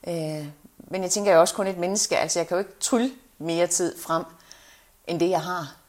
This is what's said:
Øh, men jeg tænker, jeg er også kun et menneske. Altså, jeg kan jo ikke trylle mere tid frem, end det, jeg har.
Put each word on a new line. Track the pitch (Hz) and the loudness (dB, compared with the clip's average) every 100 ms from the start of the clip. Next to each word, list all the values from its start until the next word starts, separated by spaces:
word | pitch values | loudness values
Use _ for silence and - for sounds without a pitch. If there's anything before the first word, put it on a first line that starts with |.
| - | -6
Øh, | 170 156 151 147 147 - _ | -6 -6 -6 -10 -16 -20 _
men | - 185 | -10 -6
jeg | 180 | -2
tænker, | 208 202 | 0 6
jeg | 170 | 8
er | |
også | 175 | 8
kun | - 190 | 4 -4
et | 180 | -2
menneske. | 175 208 - 156 | -2 0 0 0
Altså, | 160 175 | 0 -2
jeg | 165 | 0
kan | |
jo | 180 | -2
ikke | 196 - | -4 -6
trylle | - 247 254 254 - _ | 0 2 0 -4 -20 _
mere | 156 165 175 | -4 0 0
tid | - 170 - | 2 -2 -4
frem, | - 165 175 - - - - - _ _ - | -4 -4 -4 -14 -20 -20 -20 -20 _ _ -6
end | 170 | 0
det, | 170 | 2
jeg | 180 | 0
har. | 160 180 143 - | -2 -6 -8 -14